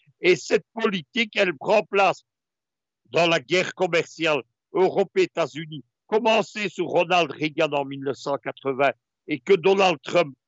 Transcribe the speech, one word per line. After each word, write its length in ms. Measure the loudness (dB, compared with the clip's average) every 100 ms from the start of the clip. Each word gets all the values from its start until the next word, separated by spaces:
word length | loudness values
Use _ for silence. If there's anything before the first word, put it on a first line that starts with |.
| _ _
Et 120 | 0
cette 300 | 0 0 -2 -2
politique, 640 | -6 -4 -4 -6 -6 -4 -2
elle 180 | -2
prend 280 | -2 0 0
place 400 | 2 2 2 0 _ _ _ _ _ _ _ _ _
dans 160 | 0 2
la 120 | 0
guerre 360 | 0 -2 -2
commerciale 640 | -4 -2 0 -2 -4 -2 -2 -4 _ _
Europe-États-Unis, 1120 | 0 2 2 0 0 0 -2 -4 -6 -12 -14 -16 _ _
commencée 640 | 0 2 2 0 -6 -6
sous 160 | -6 -2
Ronald 440 | 0 2 2 0
Reagan 360 | -4 -6 -2 -2
en 120 | -2
mille 160 | -4 -6
neuf 160 | -6 -6
cent 220 | -6 -6
quatre-vingts 560 | -6 -8 -6 0 0 0 _ _ -10
et 140 | -4
que 120 | 2
Donald 460 | 2 4 2 2 0
Trump 320 | -2 0 0 -6